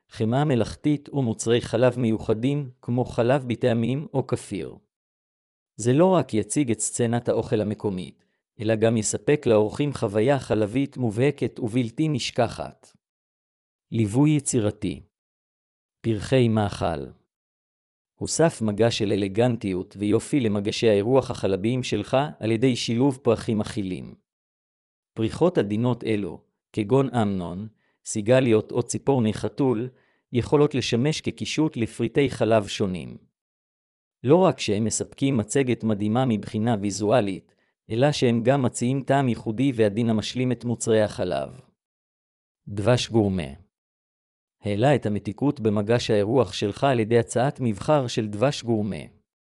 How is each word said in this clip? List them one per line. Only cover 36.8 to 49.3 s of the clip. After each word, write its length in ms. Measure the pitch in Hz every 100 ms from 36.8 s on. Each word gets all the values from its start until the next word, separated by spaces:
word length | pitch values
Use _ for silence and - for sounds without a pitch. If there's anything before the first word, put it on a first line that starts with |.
ויזואלית, 760 | 101 101 104 127 101 95 - _ _ _ -
אלא 220 | 110 143
שהם 300 | 143 127 117
גם 200 | 110 139
מציעים 400 | 120 - 120 135
טעם 260 | 127 139 131
ייחודי 440 | 110 117 110 139
ועדין 360 | 113 107 101 117
המשלים 420 | 110 101 120 127
את 120 | 120
מוצרי 380 | 120 117 - 110
החלב. 580 | 104 - 90 69 67 - _ _ _ _ _ _ _ _ _ _ -
דבש 400 | 104 101 123 -
גורמה. 440 | 110 101 95 69 69 _ _ _ _ _ _ _ _ _ _
העלה 340 | 104 101 135
את 120 | 131 110
המתיקות 540 | 101 107 98 139 147
במגש 500 | 110 104 101 120 -
האירוח 420 | 107 101 131 101
שלך 320 | - 104 -
על 160 | 139 123
ידי 180 | 107 117
הצעת 420 | 110 117 135 -
מבחר 460 | 123 98 - 151 123
של 200 | - 107
דבש 360 | 104 131 -
גורמה. 340 | 117 113 104 82 64 _ _